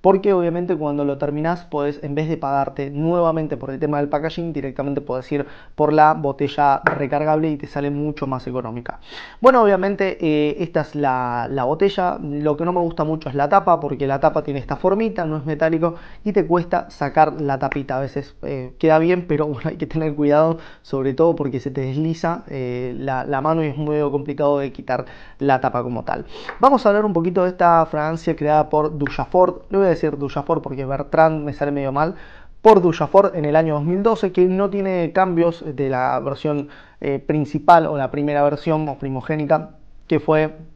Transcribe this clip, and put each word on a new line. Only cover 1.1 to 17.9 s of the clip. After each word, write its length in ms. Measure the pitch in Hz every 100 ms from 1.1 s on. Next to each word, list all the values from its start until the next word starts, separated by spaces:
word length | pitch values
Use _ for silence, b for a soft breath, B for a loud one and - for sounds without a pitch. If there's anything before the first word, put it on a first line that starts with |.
| 139
terminás 460 | 147 147 160 175
podés, 400 | - 151 143 147
en 100 | 147
vez 140 | 143 156
de 80 | 160
pagarte 540 | 143 139 135 - 139
nuevamente 680 | 143 160 175 165 160 151 147
por 140 | 131
el 100 | 135
tema 200 | 151 147
del 100 | 143
packaging, 420 | 147 160 165 170
directamente 480 | 147 135 127 143 139
podés 320 | 143 127 -
ir 140 | 143 143 B B -
por 180 | 151
la 200 | 151 151
botella 680 | 156 143 135 143 143 143 135
recargable 640 | - - 139 147 151 156 160
y 40 | 147
te 120 | -
sale 220 | 143 143
mucho 380 | 143 151 147 135
más 180 | 127 131
económica. 520 | 123 113 120 123 - B B B B
Bueno, 240 | 247 254
obviamente, 540 | 208 190 196 196 190 -
eh, 380 | 160 151 151 147
esta 220 | 170 165
es 120 | 147
la, 540 | 147 143 127 123 120 120
la 140 | 135
botella. 520 | 127 160 196 196 180 -
Lo 400 | 151 147 151 151
que 80 | 170
no 80 |
me 60 | 180
gusta 240 | 170 165
mucho 260 | 156 156 143
es 60 | 139
la 120 | 143
tapa, 320 | 196 180 165
porque 280 | 147 131 139
la 120 | 135
tapa 240 | 156 151
tiene 160 | 147 139
esta 160 | 120 143
formita, 500 | 185 196 226 185 160
no 120 | 156
es 80 | 139
metálico 500 | 147 160 160 165 170 B B
y 80 | 208
te 160 | 202 160
cuesta 420 | 175 175 180 -
sacar 500 | - 143 123 151 156
la 200 | 143 135
tapita. 380 | 135 143 135